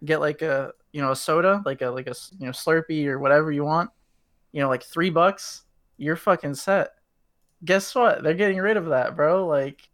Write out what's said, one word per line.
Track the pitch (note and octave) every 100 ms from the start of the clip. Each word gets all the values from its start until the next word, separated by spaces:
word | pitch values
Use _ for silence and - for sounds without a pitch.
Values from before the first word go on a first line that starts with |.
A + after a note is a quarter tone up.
get, | D3 D#3
like, | D3+ D3+
a, | D#3 C3+ C3+ - _
you | D3+
know, | C#3
a | C3
soda, | - D#3+ F3+ G3+ G3
like | C3+
a, | B2+
like | B2 B2+
a |
s-, | B2 - -
you | B2+
know, |
Slurpee | B2+ - D#3+ D#3+ D#3 C#3+
or | C3+
whatever | C#3 D3 D#3
you | C#3+
want, | D3 D#3+ F3 _ _ _ _ _ _
you | D3
know, | C#3
like, | B2+
three | - E3 F#3
bucks, | E3 F3+ G3 - - _ _ _ -
you're | D3 E3+
fucking | - E3+ D3 C3+
set. | - F#3+ D3 _ _ _ _ _ _ _
Guess | E3 F#3+ G3 B3+
what? | A#3 -
They're | D3+
getting | E3+ G3+ F#3
rid | G3 G#3+
of | E3
that, | C3 B2 E3
bro. | D3+ F#3 F3+
Like, | C#3+ C3+ - _